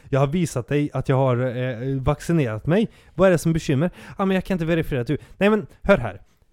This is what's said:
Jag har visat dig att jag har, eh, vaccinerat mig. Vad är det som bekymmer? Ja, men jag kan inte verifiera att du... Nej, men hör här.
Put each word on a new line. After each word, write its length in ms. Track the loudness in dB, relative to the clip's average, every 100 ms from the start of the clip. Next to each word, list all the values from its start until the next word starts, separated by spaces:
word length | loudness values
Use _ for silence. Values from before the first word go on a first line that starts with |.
| -4
Jag 100 | 0
har 80 | 0
visat 400 | 0 -2 -4 -2
dig 220 | -2 -2
att 160 | -2 0
jag 60 | 2
har, 420 | 2 2 -2 -4
eh, 440 | -6 -6 -4 -2
vaccinerat 640 | -2 -2 0 0 0 -2 0
mig. 220 | 0 0 -6 -10 4
Vad 120 | 4
är 40 |
det 60 | 4
som 160 | 2
bekymmer? 360 | -2 0 0 0 -4 -12 -4
Ja, 80 | -2
men 100 | 0
jag 80 | -2
kan 100 | -4
inte 100 | 0
verifiera 360 | -2 0 -4
att 60 | -2
du... 100 | -4 -6 0
Nej, 120 | 2
men 160 | 2 -2 -4
hör 160 | 2 2
här. 240 | 0 -10 -20 _ _